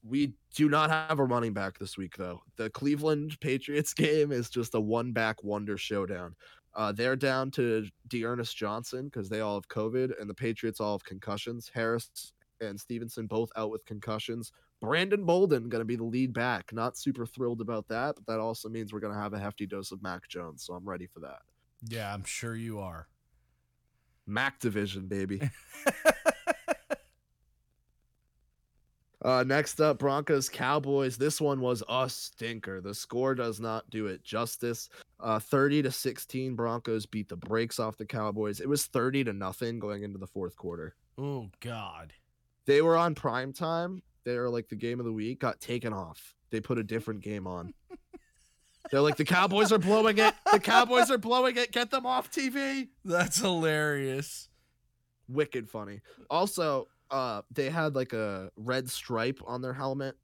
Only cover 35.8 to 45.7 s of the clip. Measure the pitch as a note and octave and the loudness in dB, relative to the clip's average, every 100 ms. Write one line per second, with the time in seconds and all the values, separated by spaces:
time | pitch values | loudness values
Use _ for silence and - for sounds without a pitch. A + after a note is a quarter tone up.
35.8 | C3+ - C3 A2 - C3 C3 A#2 A#2 A#2 | 2 0 -4 -4 -6 -4 -4 0 0 0
36.8 | A#2 A2 G#2 A2 G#2 F2 E2+ A2+ A#2 - | 0 -2 -2 -6 -6 -8 -2 0 0 -2
37.8 | A2 G#2 A2 A#2 G#2+ G#2 G#2+ G2+ C3+ D3 | -4 -4 -6 -2 -2 0 -2 -2 0 0
38.8 | - C3 B2 C#3 B2 G2 F#2+ F#2+ A#2 A#2 | 2 0 2 2 0 -2 -6 -4 -4 -4
39.8 | G#2 G2+ G2+ G2 F#2+ G2 F2+ - F2+ E2+ | -6 -6 -6 -8 -10 -6 -6 -6 -8 -8
40.8 | D#2 _ _ - C#3 C#3 G#2 _ A#2+ A#2 | -10 _ _ -10 -6 -6 -8 _ -10 -8
41.8 | G2 E2 E2 - _ _ _ _ - C#3+ | -10 -12 -18 -20 _ _ _ _ 4 6
42.8 | E3 E3 E3+ D3+ C#3+ A#2+ C3 C3+ E3 E3 | 8 6 6 2 -2 -2 -4 -4 -2 0
43.8 | F3 F#3 _ _ - B2 B2 A#2+ A2 G#2+ | -2 -8 _ _ -4 -2 0 -2 -4 -6
44.8 | A#2 B2 A#2 A2 G#2+ C3+ B2+ - - | -4 -2 -2 -2 -4 -2 -2 -2 -4